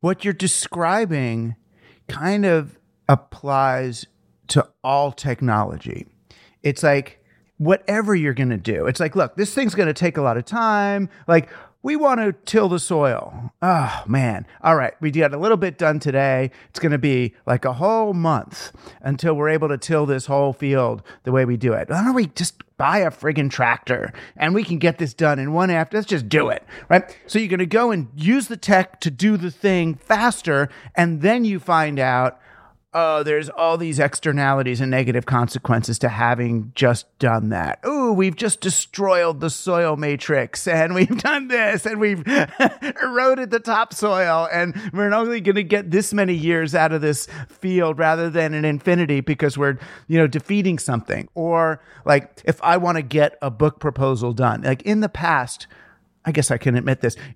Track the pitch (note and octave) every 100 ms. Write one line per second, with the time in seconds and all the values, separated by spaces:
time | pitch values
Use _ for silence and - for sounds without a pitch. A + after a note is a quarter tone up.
0 | E3 F#3+ G3+ F3 F#3 - - E3+ E3 G3+
1 | G#3+ D3+ B2 A2+ A2+ A2+ _ _ _ _
2 | - - E3+ G#3 G3 E3 D3 - _ _
3 | - C3+ - - C#3 C3+ C3+ C3 B2+ A#2
4 | - _ _ _ - C#3+ - _ C3 C#3
5 | C#3+ - C#3+ A#2+ B2+ G#2+ G2 D#2+ - -
6 | - _ _ _ _ _ D3 C#3 D3+ C#3
7 | C#3 - _ _ _ - D3+ F#3+ - G#3
8 | G#3+ F#3+ D3 B2+ B2+ G#2+ F#2+ G2 D2 B2
9 | D#3+ F#3+ C3+ - G3+ C4+ A#3+ F#3+ E3+ D3+
10 | F3 D#3 C3+ A#2 A#2+ A3+ A3+ G#3 G3+ G3+
11 | F#3+ - - E3+ - - - _ B3+ D4+
12 | D4 B3 G#3 E3+ - A3 G3 F3 - E3
13 | C#3+ A#2 - - A#2+ - F3+ E3+ B2 -
14 | - C3 B2+ F#2+ - - D#3+ D#3+ B2 -
15 | D#3 D3 D3+ C#3+ G3+ G#3+ F#3 C#3 D#3 D3+
16 | D3 C3+ C3+ C3 C3 - - - E3 C#3+
17 | C#3+ B2+ A#2+ - - B2 C3 B2 F#3+ A3+
18 | G#3+ F3+ E3 C3+ - - - - - -
19 | C3+ C3 E3 D3 D3+ D#3 D3+ C3+ - D#3+
20 | D3 C3 B2+ C#3 C#3 C3 C#3 C3+ A#2+ A2
21 | - - B2+ C3 B2 A#2+ A#2+ A2 - D#3+
22 | A#3 B3+ F3 - F3 - - - C#3 G3
23 | E3+ - D3 D3+ C#3 - A#2+ A#2 - A#2+
24 | G2 - - - D#3 G3 F3+ E3 E3+ D#3+
25 | D#3 - D#3 C#3+ C3+ E3 F#3 E3+ D#3+ G#3+
26 | G3+ E3+ G#2+ D3+ C3 - - - - F3+
27 | - - - G#3+ G#3+ F3+ F3+ A3 A#3+ G3
28 | A#2+ C#3 E3 C4+ A#3 A3 - F#3+ F#3 -
29 | E3+ B2+ G#3 G#3 F3 - G3+ F#3 E3 D3
30 | - G#3+ A#3 - F3 C#3 C#3+ - - -
31 | E3+ D#3+ F3+ A#3+ A3+ F#3+ - E3 D3+ C#3
32 | B2+ B2 B2+ - - - - _ _ E3
33 | D#3+ D#3 D3+ D3+ D3 - E3 E3 E3 C#3+
34 | C#3 - D#3+ C#3+ C#3 C3+ B2+ A#2+ C3 C3
35 | B2+ B2 - B2 A#2+ - - A2+ G#2 A2+
36 | A#2+ A2 A#2+ A#2+ A#2+ A#2 A2 - B2+ A#2
37 | - - B2+ A2+ G#2+ G2 D#2 - A#3+ D4
38 | B3 F#3+ F#3+ D#3 A#3 - F#3 - - -
39 | G3 F3+ E3+ C#3+ D#3+ - - F3 E3 D3+
40 | D3+ C#3+ - C#3+ A#2+ - - E3 E3 F3+
41 | F3+ A#3+ C4+ D4 C4 A#3+ G#3+ G#3 A3 G#3+
42 | G#3+ F#3+ D#3 C#4 C#3+ - C4 - C#4+ -
43 | B3+ B3 C4 C4 A#3+ A3+ A3+ A3 A3+ -
44 | G#3 F#3 F3 E3 E3 E3+ F3 G3 G#3+ F3+
45 | G#3 G#3+ A#3 A#3 F#3+ G3 E3+ G#3 F#3 F3+
46 | G3 G3+ F#3 F3 D#3+ E3+ D#3+ E3 D#3 D#3+
47 | D3+ C#3+ - D#3 C3 - F#3+ F3+ E3 D3+
48 | D#3+ E3 E3+ D#3+ D#3 D3+ D3+ D3 - F3
49 | D#3+ C#3 C3 C#3+ D3 C#3 C#3+ C3 - -
50 | - E3 D#3 D3 - G#3 F#3+ E3 - A#2+
51 | - - - F3 E3 E3 D#3+ D3+ - -
52 | - C#3+ C#3 - - - D3 F3+ F3 E3
53 | C3 D3 D3 - C#3 G#2+ D3+ - D3+ B2+
54 | C3+ B2+ A#2+ A#2 B2 A2 C3 C3 G#3 G#3+
55 | G#3+ - E3+ D3 B2 - - - - _
56 | _ _ - D3+ C3+ B2 C3+ B2 B2 B2+
57 | A#2+ - C#3